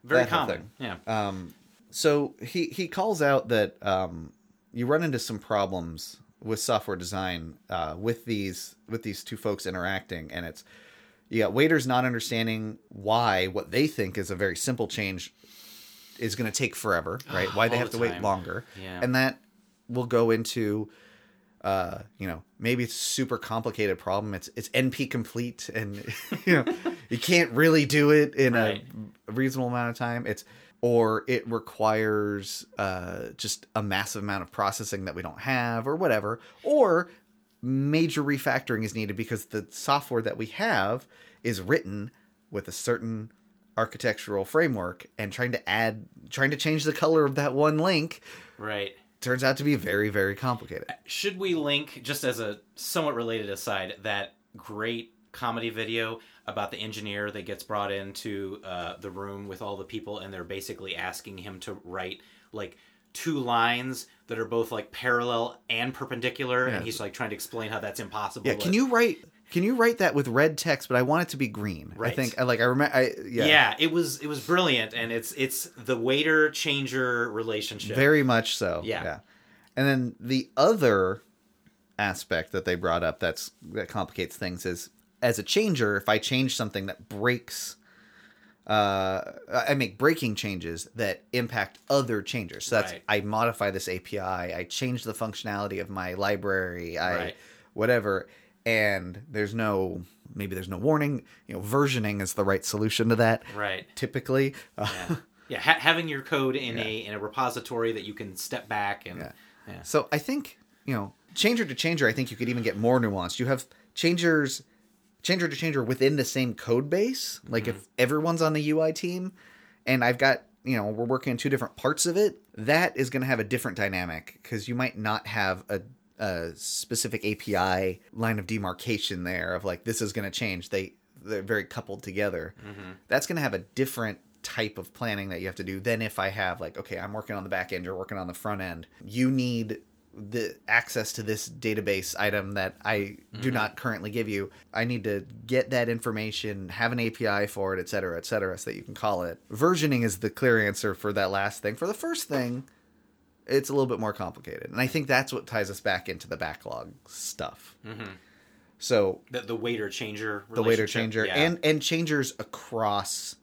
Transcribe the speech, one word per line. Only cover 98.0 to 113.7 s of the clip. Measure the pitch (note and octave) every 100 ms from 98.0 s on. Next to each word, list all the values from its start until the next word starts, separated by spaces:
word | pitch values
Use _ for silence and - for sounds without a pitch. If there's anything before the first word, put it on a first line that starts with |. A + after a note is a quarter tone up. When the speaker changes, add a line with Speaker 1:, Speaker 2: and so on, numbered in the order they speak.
| G2+ F#2+ - - _ _ -
Speaker 2:
and | A2 G#2+ G2 F2+ F2+ C#3+
there's | A2 G#2 A#2
no, | A2 G2+ F#2+ F2 F2 _ - -
maybe | G2+
there's | F#2 F#2
no | F#2
warning. | B2 D3+ D3 C3+ - - -
You | G#2
know, |
versioning | G#2 C3+ C#3+ B2+ G#2 G2+
is | F#2+
the | - G2
right | F#2+
solution | - G#2 A2 - A2+
to | A2+
that. | A2+ A2+ - G#2
Speaker 1:
Right. | G#2 F#2+ - -
Speaker 2:
Typically. | B2+ C3+ - C3 C3+ C3+ - -
Speaker 1:
Yeah. | G#2 - F2+ E3
Speaker 2:
<laughs> | - _ -
Speaker 1:
Yeah, | B2
ha-, | D3+ E3
having | D3+ E3 D#3+
your | C#3+
code | C3+ D3 C3+ C3
in | B2+ A2+
Speaker 2:
Yeah. |
Speaker 1:
a, | A2 A2 G#2
in | G#2
a |
repository | G2+ - B2+ C3 - A#2+ A2+
that | A2
you | G2+
can | G2+ G#2 F2+
step | - B2 -
back | G#2+ G2+ G2+ -
and | F2
Speaker 2:
Yeah. | D2 - - - -
Speaker 1:
Yeah. | F2+
Speaker 2:
So | E2+ C#3 -
I | D3+
think, | - C#4+ C#4 - _ _ -
you |
know, | B2 G2+ _ _
changer | - G#3 A#3 F3+
to |
changer, | B2+ E3 E3 B2+
I |
think | A2 B2+
you | G#2+
could | A#2+
even | A#2+
get | A2 G2
more | A2+ B2+
nuanced. | A#2 G2 F2 -
You | B2+
have | C3 -